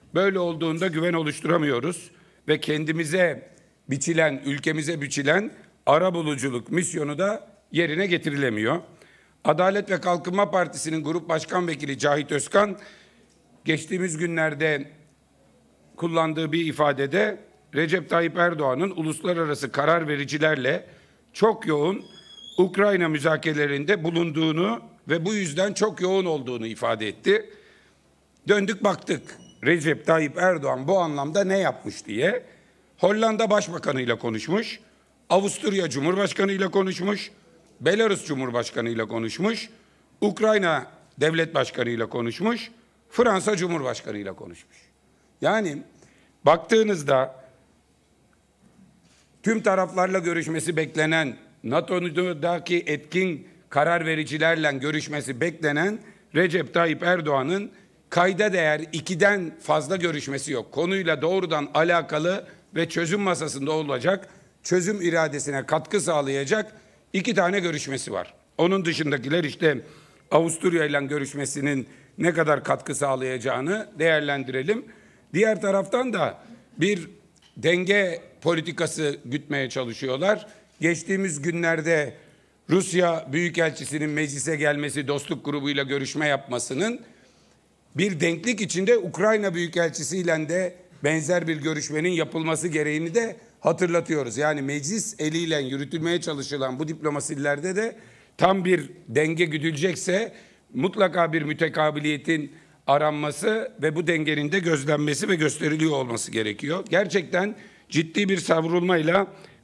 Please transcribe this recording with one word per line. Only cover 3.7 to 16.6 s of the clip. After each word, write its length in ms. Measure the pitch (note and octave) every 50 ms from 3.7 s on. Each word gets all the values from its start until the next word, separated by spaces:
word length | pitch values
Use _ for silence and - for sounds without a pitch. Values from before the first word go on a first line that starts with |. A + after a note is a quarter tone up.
| _ _ _ -
biçilen, 520 | C3 C#3 - E3 E3 D#3+ D#3+ D3+ C#3 C3+ -
ülkemize 560 | C#3 C#3 C#3+ - D#3 D#3 D#3 D3 D3+ E3+ D3
biçilen 500 | C#3+ C3+ - D3 C#3 C#3+ D#3+ F#3+ G#3+ - - - - - _ _ -
arabuluculuk 840 | C3 C#3 D#3 F3+ F#3 E3+ E3+ D#3+ D3+ D3 C3 B2 C#3+ A#2+ B2 G2 -
misyonu 460 | - F3 E3+ A#2+ D#3 D#3+ D3 C#3+ D3
da 300 | D3 F#3+ G3+ A3 - - - - _ _ -
yerine 360 | - D#3+ E3+ D3+ D#3 F3 G3+
getirilemiyor. 760 | F#3+ F3 D#3 - D#3+ C#3+ C#3+ C#3 B2 G#2+ G#2+ G#2+ A#2 D#3 F3+ - - - - - _ _ _ _ _ _ _ -
Adalet 460 | - D#3 D#3 F3+ F#3+ G3 G#3 G3 G3
ve 120 | F#3+ E3
Kalkınma 500 | - F3+ F3 E3 C3+ F3+ F3+ G3+ G3+ G3+
Partisi'nin 520 | G3 F#3 F3 D#3+ - - - D#3+ D#3+ D#3+ D3
Grup 260 | D3 E3 F3 E3 -
Başkan 380 | D#3+ D#3+ - - - F3+ F3
Vekili 300 | E3 D#3+ C3+ D3 C#3 C#3
Cahit 340 | A#2 C#3 D3 C#3+ D3+ C#3+ -
Özkan, 460 | D3+ C#3 C#3 - - G3 G#3 G#3 F#3+ - - - - - - _ _ _ _ _ _ _ _ _ _ _ -
geçtiğimiz 520 | E3 D#3+ D#3 D#3 - G3 F3+ F#3 F#3 D#3
günlerde 760 | D#3 F3 E3+ E3 E3 D#3+ D#3 D3 C#3+ D#3+ D#3 D3+ C#3 C#3 - - - _ _ _ _ _ _ _ _ _ _ _ _ _ _ _ _ _ _ _
kullandığı 560 | - E3 E3+ E3 E3 D#3+ D#3 D#3 D#3+ D#3+ D3+
bir 140 | D3+ E3+